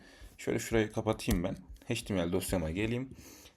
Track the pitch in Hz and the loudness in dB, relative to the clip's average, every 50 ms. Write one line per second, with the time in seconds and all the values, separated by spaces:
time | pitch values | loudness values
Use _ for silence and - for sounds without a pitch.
0 | - - - - - - - - - - - 113 - - 113 113 107 104 - 113 | -8 -16 -20 -20 -20 -20 -16 -6 -2 -2 -2 -2 0 2 4 4 4 2 0 -2
1 | 101 107 107 - - - 101 87 85 98 95 - - - - - - - 120 113 | 0 0 0 0 2 2 2 2 2 0 -4 -6 -10 -14 -18 -10 -6 -4 -4 -2
2 | - - 104 92 85 87 90 92 - - 101 90 82 78 82 98 110 110 120 123 | -2 0 0 2 2 2 2 0 2 2 0 2 2 0 0 0 0 0 0 -2
3 | 135 131 - - - - - - - - - | -4 -6 -10 -14 -18 -20 -20 -20 -20 -20 -20